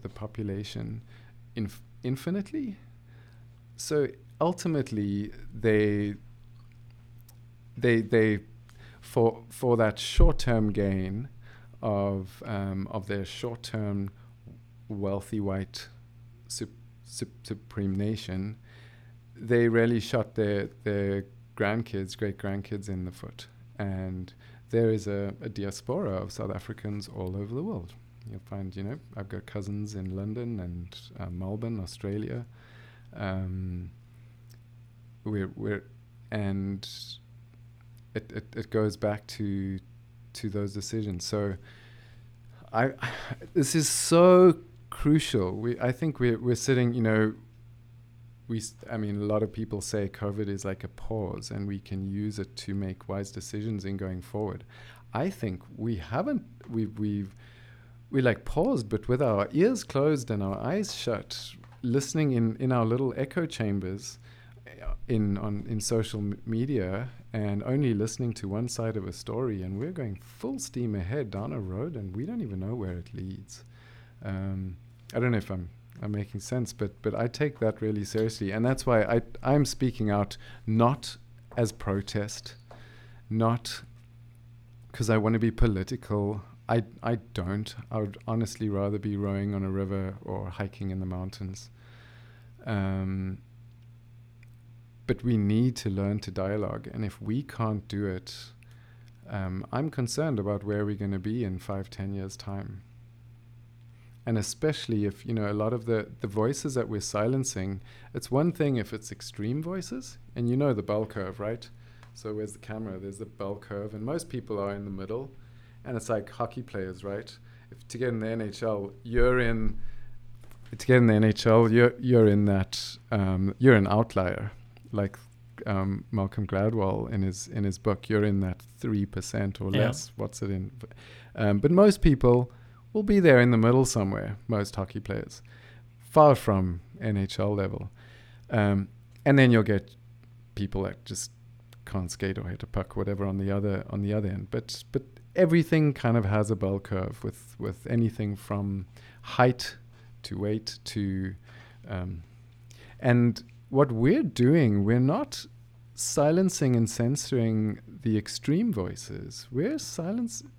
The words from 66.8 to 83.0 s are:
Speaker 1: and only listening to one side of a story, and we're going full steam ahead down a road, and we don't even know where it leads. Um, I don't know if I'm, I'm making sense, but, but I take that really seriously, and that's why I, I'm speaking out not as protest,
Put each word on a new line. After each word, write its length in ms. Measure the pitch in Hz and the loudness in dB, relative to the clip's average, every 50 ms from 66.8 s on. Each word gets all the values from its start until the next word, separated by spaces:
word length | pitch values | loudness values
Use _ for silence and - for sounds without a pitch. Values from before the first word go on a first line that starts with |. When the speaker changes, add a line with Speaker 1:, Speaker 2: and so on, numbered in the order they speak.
| 92 90 95 101 123 127 - - - - - | -2 -2 -4 -6 -6 -8 -12 -16 -16 -8 -6
Speaker 1:
and 300 | 110 104 104 101 104 107 | -4 -4 -2 -2 -4 -2
only 300 | 127 131 143 147 123 113 | -2 0 0 2 2 2
listening 400 | 101 107 113 - - 127 117 110 | 0 -2 -2 -4 -4 -4 -4 -4
to 140 | - - | -6 -6
one 200 | 98 98 107 120 | -6 -4 -4 -4
side 300 | 120 - - 113 113 107 | -4 -4 -4 -4 -4 -4
of 100 | 110 95 | -4 -6
a 60 | 95 90 | -8 -10
story, 480 | - - - 110 117 131 123 107 95 92 | -10 -10 -6 -6 -4 -4 -4 -4 -4 -6
and 160 | 92 95 101 | -6 -6 -6
we're 120 | 127 165 | -6 -6
going 280 | 185 170 131 110 98 - - | -6 -8 -8 -8 -8 -10 -14
full 360 | - - - - 247 277 247 | -20 -16 -10 -8 -8 -6 -8
steam 360 | - - - 127 120 113 104 | -10 -8 -6 -4 -4 -2 -2
ahead 340 | 101 87 90 123 151 135 104 | -4 -4 -4 -4 -4 -6 -6
down 240 | 95 98 104 131 151 | -6 -8 -6 -6 -6
a 60 | 123 | -6
road, 360 | 98 92 92 101 131 170 160 | -6 -6 -6 -6 -6 -6 -8
and 200 | 117 101 95 90 | -8 -10 -8 -8
we 100 | 107 135 | -8 -8
don't 160 | 185 240 233 | -6 -6 -6
even 180 | 185 113 98 92 | -6 -6 -6 -6
know 160 | 92 104 120 | -4 -4 -4
where 220 | 123 101 92 90 | -4 -4 -6 -6
it 160 | 87 87 - - | -8 -10 -12 -12
leads. 500 | - 92 95 95 98 101 - - - - - - - - - - - - - - - - | -10 -10 -10 -10 -12 -14 -16 -20 -20 -20 -20 -20 -20 -20 -20 -20 -20 -20 -20 -20 -14 -10
Um, 540 | 101 95 95 95 98 95 95 95 92 87 - - - - - - - - | -8 -6 -6 -4 -4 -6 -6 -6 -8 -10 -14 -18 -20 -20 -20 -18 -6 -2
I 60 | 117 | 0
don't 120 | 123 127 | 2 2
know 60 | 117 | 2
if 140 | 104 - - | 0 -2 -4
I'm, 180 | 95 90 87 85 - - - - - - | -8 -8 -8 -10 -14 -20 -20 -20 -14 -10
I'm 100 | - 107 | -8 -6
making 300 | 104 104 101 - - 101 | -4 -6 -6 -6 -8 -12
sense, 320 | - - 123 127 120 - - | -8 -6 -4 -4 -4 -4 -4
but, 280 | - 107 98 - - | -6 -6 -6 -6 -6
but 120 | - 110 - | -4 -4 -2
I 140 | - 117 | -2 -2
take 320 | 123 - - 151 147 - - | -4 -2 -2 -4 -4 -2 0
that 220 | 113 110 107 - | -2 -2 0 0
really 220 | 110 107 107 104 101 | -4 -2 -2 -2 -4
seriously, 480 | 98 - 110 110 113 110 - 104 95 | -4 -2 -2 -2 -2 -2 -4 -4 -2
and 140 | 98 110 113 | 0 0 2
that's 200 | 127 131 - - | 2 0 0 2
why 180 | 131 120 110 104 | 2 4 4 4
I, 180 | - 117 117 - - - - - | 4 2 0 0 -2 -12 -4 0
I'm 220 | 123 143 147 143 | 2 4 4 4
speaking 440 | - - - 135 127 - - 107 104 | 2 0 -2 -2 -2 0 0 0 2
out 280 | 101 101 101 95 - - - - - - - | 2 2 0 -2 -4 -14 -14 -16 -18 -10 -4
not 520 | 107 110 113 117 120 143 135 - - - - - - - - - - - | 0 4 6 6 4 4 0 -6 -12 -14 -14 -20 -20 -20 -20 -20 -8 0
as 160 | - 117 107 | 0 0 0
protest, 840 | - - - 104 98 101 98 - - 107 101 110 - - - - - - - - - - - - - - | 0 -6 -4 -2 -2 -2 -2 -4 -4 -4 -4 -4 -8 -12 -14 -16 -20 -20 -20 -20 -20 -20 -20 -20 -20 -20